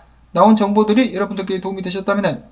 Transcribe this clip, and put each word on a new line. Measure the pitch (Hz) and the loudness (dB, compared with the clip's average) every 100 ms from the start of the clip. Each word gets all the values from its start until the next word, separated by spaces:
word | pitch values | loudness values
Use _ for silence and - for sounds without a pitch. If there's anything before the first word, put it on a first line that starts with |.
| _ _ _ | _ _ _
나온 | 160 202 214 | 2 4 4
정보들이 | 202 208 214 214 247 | 2 2 2 2 0
여러분들께 | 185 196 190 190 190 | -2 -6 -6 -6 -6
도움이 | 190 196 | -6 -8
되셨다면은 | 185 190 190 202 196 143 - | -8 -6 -4 -2 -2 -4 -10